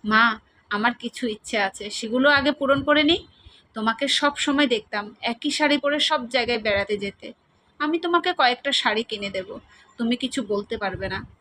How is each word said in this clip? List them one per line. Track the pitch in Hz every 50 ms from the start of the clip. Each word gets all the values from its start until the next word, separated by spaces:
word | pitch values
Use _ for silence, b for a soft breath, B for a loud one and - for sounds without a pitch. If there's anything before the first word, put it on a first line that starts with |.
| -
মা, | 208 214 220 233 233 220 214 _ b b b b _
আমার | 214 208 220 247 240
কিছু | - - 233 - - -
ইচ্ছে | 233 214 - _ - -
আছে, | 214 202 196 - - 202 208
সেগুলো | - - - 220 226 254 262 294
আগে | 294 277 269 294
পূরণ | 285 - 277 262 277 277 269
করে | 285 294 294 302
নিই। | 294 339 339 - b b b b b b b b _ _
তোমাকে | 220 214 226 226 - 277
সব | 269 - - 294 285 285
সময় | - - 302 277 277 294
দেখতাম | 247 240 214 214 _ - 208 208 208 - _
একই | - 226 233 - - 294
শাড়ি | 285 - 302 285 285
পরে | 285 285 285 285 302
সব | 285 - 320 294 247 233
জায়গায় | 254 254 233 233 240 220
বেড়াতে | 208 220 202 202 202 202 214
যেতে। | 202 202 196 - _ - - 233 _ _ _ _ _ _ _ _ _
আমি | 294 302 320 339
তোমাকে | 330 349 339 349 349 359 349
কয়েকটা | - 277 247 247 - _ 285
শাড়ি | 262 - - 226 214 214 233
কিনে | - 220 202 202 196
দেব, | 196 196 185 196 - - - b b b b b b
তুমি | - 240 226 247
কিছু | 240 - 247 - 269 226
বলতে | 190 208 202 208 _ 226
পারবে | 208 208 190 185 180 190 185
না। | 185 202 247 - - _